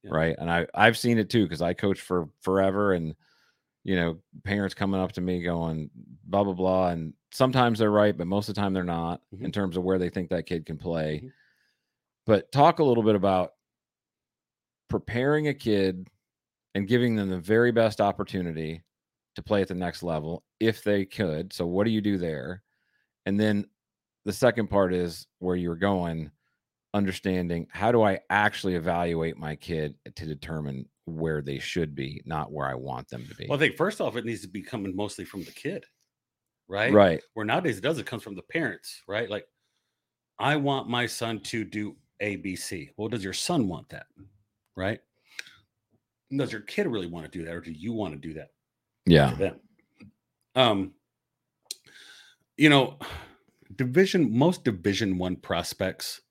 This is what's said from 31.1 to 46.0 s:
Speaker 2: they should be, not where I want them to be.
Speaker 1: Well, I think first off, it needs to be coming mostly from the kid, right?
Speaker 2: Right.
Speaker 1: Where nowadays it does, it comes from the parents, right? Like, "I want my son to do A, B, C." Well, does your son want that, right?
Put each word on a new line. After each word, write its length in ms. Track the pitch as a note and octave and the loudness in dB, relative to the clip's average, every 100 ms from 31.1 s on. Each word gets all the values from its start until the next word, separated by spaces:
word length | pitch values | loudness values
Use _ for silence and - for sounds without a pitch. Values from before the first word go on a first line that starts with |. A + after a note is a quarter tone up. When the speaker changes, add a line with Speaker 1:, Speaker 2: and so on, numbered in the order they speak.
| D#2+ D#2+ D2+ | -4 -2 -2
Speaker 2:
they 160 | C#2+ C#2 | -4 -8
should 360 | - F2+ D#2+ | -6 -4 -4
be, 280 | C#2 C2+ C#2+ C2 | -4 -10 -10 -8
not 260 | D#2 C#2 | -6 -6
where 160 | D2+ C#2 | -6 -4
I 60 | |
want 340 | B1+ C2 B1+ - | -4 -8 -10 -10
them 180 | B1 B1 | -14 -16
to 80 | |
be. 120 | - - | -14 -4
Speaker 1:
Well, 80 | C#3 | 2
I 40 | |
think 160 | D3 - | 2 2
first 240 | F3+ G#3 | -2 0
off, 160 | D#3+ A2+ | -4 -4
it 80 | |
needs 180 | A#2 A2 | -6 -8
to 60 | F#2+ | -8
be 140 | G2 | -12
coming 320 | - A2+ G2 | -10 -8 -6
mostly 300 | F#2 G#2 - | -4 -6 -8
from 180 | F2+ G2 | -12 -12
the 80 | E2 | -12
kid, 340 | - C#3 F#3 - _ _ _ _ _ _ _ _ | -10 -10 -10 -14 _ _ _ _ _ _ _ _
right? 240 | G2 A2+ | -2 4
Speaker 2:
Right. 300 | G#2 G2 D#2+ - | 8 8 4 -4
Speaker 1:
Where 100 | - G#2+ | -8 -2
nowadays 320 | C#3 F3+ G2+ | 0 0 -2
it 20 | |
does, 180 | C3 D#3+ | -2 -2
it 80 | G#2 | -6
comes 160 | A#2 | -10
from 140 | A2+ F#2+ | -10 -14
the 60 | |
parents, 600 | - E3 C#3+ F2 - - - | -8 -4 -4 -6 -16 -20 -6
right? 200 | G#2 A#2 | -6 -4
Like, 200 | G2+ - _ _ _ _ _ _ _ _ - | -6 -10 _ _ _ _ _ _ _ _ -4
"I 160 | B2 D3+ | 0 2
want 320 | C#3 C#3 A#2 | 2 -2 -2
my 180 | A#2+ A#2+ | -2 -2
son 340 | - A#2 A2 | -2 -6 -6
to 240 | - A#2 | -6 -6
do 320 | G#2+ G#2+ G#2 - _ _ | -4 -6 -8 -10 _ _
A, 160 | G#2 G2 | -6 -4
B, 180 | F#2+ | -8
C." 360 | F2+ - F#2 C#2+ - | -8 -8 -10 -12 -8
Well, 120 | A2 | -6
does 160 | A#2 | -6
your 80 | F#2+ | -6
son 340 | F2+ - F3 G#2 | -6 -2 0 0
want 220 | D#2+ - | -4 -12
that, 180 | - - _ G2 _ _ _ _ - | -20 -20 _ -20 _ _ _ _ -6
right? 240 | F#2 A2+ _ _ _ - - - _ _ _ _ | -4 -6 _ _ _ -18 -18 -20 _ _ _ _